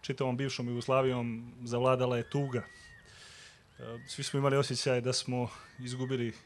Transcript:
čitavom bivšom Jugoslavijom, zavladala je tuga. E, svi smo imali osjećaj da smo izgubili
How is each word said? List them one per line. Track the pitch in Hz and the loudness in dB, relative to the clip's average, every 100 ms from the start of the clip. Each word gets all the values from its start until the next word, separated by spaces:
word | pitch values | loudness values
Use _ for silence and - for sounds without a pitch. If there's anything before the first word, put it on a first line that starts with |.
čitavom | - 135 131 123 | -6 -2 0 0
bivšom | 139 - 120 | -2 -2 -4
Jugoslavijom, | 120 117 131 131 127 120 113 120 - | -4 2 4 4 2 -2 -4 -10 -12
zavladala | 120 120 127 127 127 123 | -4 2 4 4 4 2
je | 113 | 0
tuga. | 143 139 123 | 0 0 -2
E, | - - - - - - - - - - - - 120 117 135 | -4 -14 -20 -20 -20 -20 -20 -20 -20 -20 -20 -16 -12 -12 -12
svi | - | -8
smo | 135 143 | -2 2
imali | 139 139 | 4 4
osjećaj | 135 127 - 123 | 2 0 2 2
da | 120 | 2
smo | 123 - 127 120 - - - | 0 0 -2 -2 -6 -18 -14
izgubili | 123 127 127 131 120 110 | -10 -6 -2 0 -2 -4